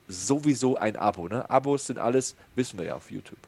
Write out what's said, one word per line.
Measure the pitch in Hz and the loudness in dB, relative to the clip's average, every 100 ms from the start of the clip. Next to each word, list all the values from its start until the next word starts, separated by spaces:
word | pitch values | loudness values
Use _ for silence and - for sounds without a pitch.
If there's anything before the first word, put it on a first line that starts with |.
| - | -14
sowieso | 90 90 143 147 127 131 127 | -6 0 2 2 4 2 2
ein | 107 - | 0 2
Abo, | 104 92 87 | 0 0 -4
ne? | 113 - | -6 2
Abos | 131 139 139 - | 2 2 0 -2
sind | 123 | -2
alles, | 117 131 131 - - 123 | 2 2 0 -6 -6 -4
wissen | 127 95 | -4 -6
wir | 82 | -8
ja | 65 | -8
auf | - | -10
YouTube. | 101 - - | -12 -12 -18